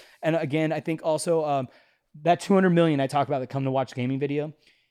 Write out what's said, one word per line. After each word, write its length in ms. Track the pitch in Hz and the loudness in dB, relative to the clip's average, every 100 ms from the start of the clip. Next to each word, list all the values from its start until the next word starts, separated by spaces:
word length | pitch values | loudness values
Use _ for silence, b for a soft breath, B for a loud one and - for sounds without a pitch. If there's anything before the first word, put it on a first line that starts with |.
| B B | B B
And 140 | 165 160 | -2 -2
again, 340 | 156 156 156 | 0 -2 0
I 80 | 156 | -2
think 220 | - 160 | -4 -4
also, 420 | 165 156 180 165 | -2 -2 0 0
um, 220 | 151 139 127 b b b b 147 | 0 -2 -4 b b b b -6
that 160 | 160 170 | 0 0
two 160 | - | 4
hundred 160 | 196 185 | 4 6
million 300 | 170 165 143 | 4 4 2
I 80 | 135 | 0
talk 180 | 147 139 | 0 0
about 140 | 139 | -2
that 80 | 127 | -4
come 160 | 135 | -4
to 80 | 135 | -2
watch 200 | 131 131 - | 0 -2 -4
gaming 240 | 123 135 | -4 -2
video, 320 | 143 147 151 - _ _ _ | -2 -4 -6 -10 _ _ _